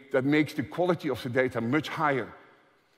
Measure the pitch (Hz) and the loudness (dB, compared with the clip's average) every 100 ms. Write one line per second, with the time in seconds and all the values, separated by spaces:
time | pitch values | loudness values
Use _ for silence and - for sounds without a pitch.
0 | - 135 135 151 151 - 120 - 180 170 | -2 0 4 2 2 -2 -4 0 0 0
1 | 151 123 127 127 127 117 117 156 - - | -2 -4 -2 0 0 0 0 0 0 -2
2 | 151 135 95 - - _ _ _ _ | 0 0 -4 -12 -20 _ _ _ _